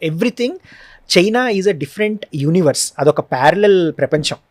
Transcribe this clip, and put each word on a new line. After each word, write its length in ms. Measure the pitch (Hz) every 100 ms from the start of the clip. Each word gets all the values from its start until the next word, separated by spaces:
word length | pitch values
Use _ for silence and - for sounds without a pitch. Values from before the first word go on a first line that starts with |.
everything 540 | 160 160 240 - 247 370 - - - - - 180
చైనా 300 | 196 240 254
is 160 | 196
a 80 | 196
different 760 | 160 143 - 214 214 - 156 143
universe. 440 | 180 151 123 - -
అదొక 220 | 147 147
ప్యారలల్ 720 | - 131 143 180 202 190 160
ప్రపంచం. 440 | 147 139 156 147 - _